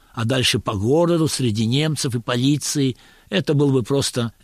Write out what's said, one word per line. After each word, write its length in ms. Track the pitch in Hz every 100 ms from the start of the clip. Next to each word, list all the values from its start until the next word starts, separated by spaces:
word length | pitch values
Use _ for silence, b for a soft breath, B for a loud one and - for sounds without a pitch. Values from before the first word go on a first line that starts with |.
| b
а 100 | b
дальше 360 | 113 131 117 120
по 140 | 110
городу, 520 | 107 107 147 170 170 156
среди 400 | - 127 104 110
немцев 480 | 135 156 147 147
и 60 | 120
полиции. 760 | 113 123 131 147 - 151 135 123 b b b
Это 240 | 196 156
было 180 | 143 143
бы 100 | 135
просто 500 | 107 139 135 127 117 -